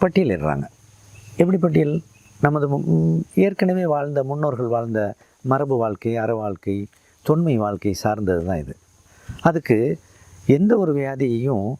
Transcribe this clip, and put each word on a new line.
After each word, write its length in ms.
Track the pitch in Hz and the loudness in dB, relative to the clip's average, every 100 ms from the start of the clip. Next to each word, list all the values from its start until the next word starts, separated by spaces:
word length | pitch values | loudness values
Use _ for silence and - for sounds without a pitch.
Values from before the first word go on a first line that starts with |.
பட்டியலிடுறாங்க. 640 | 139 190 156 90 76 71 69 - _ _ - - - - | 0 2 2 0 -2 -2 -6 -14 _ _ -20 -20 -20 0
எப்படி 200 | 175 185 | 2 2
பட்டியல்? 440 | 170 156 147 165 - _ _ - | 2 2 2 -2 -6 _ _ -2
நமது 360 | 147 151 143 143 | 0 2 0 -2
மு-, 60 | |
ம், 380 | 160 160 165 165 - - | 0 2 2 0 -2 2
ஏற்கனவே 500 | 196 190 185 185 175 | 2 2 0 0 0
வாழ்ந்த, 380 | 147 143 143 | -2 -2 -2
முன்னோர்கள் 420 | 131 147 151 123 120 | -2 -2 -2 -2 -2
வாழ்ந்த 500 | 117 117 107 101 - _ _ | -2 -2 -2 -2 -6 _ _
மரபு 360 | 127 135 143 127 | -2 -2 0 0
வாழ்க்கை, 400 | 113 101 117 113 | 0 -2 -4 -2
அற 180 | 110 113 | -2 -2
வாழ்க்கை, 520 | 104 92 - 101 104 _ _ _ | -4 -6 -6 -6 -6 _ _ _
தொன்மை 340 | - 156 170 120 | -2 0 2 0
வாழ்க்கை 360 | 104 98 104 | 0 -2 -4
சார்ந்தது 520 | 92 110 107 98 87 85 | -2 -2 -2 0 0 0
தான் 120 | 85 | -4
இது. 180 | 73 - _ _ _ _ - - | -6 -14 _ _ _ _ -18 -2
அதுக்கு 580 | 170 160 - 110 127 165 _ _ - - - | -2 -2 0 2 2 -4 _ _ -20 -6 2
எந்த 320 | 139 208 226 | 4 4 4
ஒரு 180 | 175 143 | 2 0
வியாதியையும் 800 | 135 135 135 117 131 113 101 139 | -2 -2 -2 0 0 -2 -2 -6